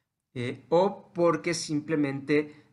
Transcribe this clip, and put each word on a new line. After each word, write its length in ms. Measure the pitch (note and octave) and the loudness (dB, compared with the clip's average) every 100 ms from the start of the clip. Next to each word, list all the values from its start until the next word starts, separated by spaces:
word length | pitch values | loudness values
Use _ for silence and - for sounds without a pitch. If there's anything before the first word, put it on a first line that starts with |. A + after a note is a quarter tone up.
| _ _ _ | _ _ _
eh, 320 | C3 A#2+ B2 - | -8 -8 -8 0
o 420 | E3+ G3 G3+ - | 2 2 0 -8
porque 400 | E3+ E3+ D#3+ F3 | 0 2 2 -2
simplemente 1200 | E3 - D3 D3+ D#3 C#3+ C3+ C3+ D3 D3 - _ | -4 -4 -4 -2 0 0 -2 0 0 0 -8 _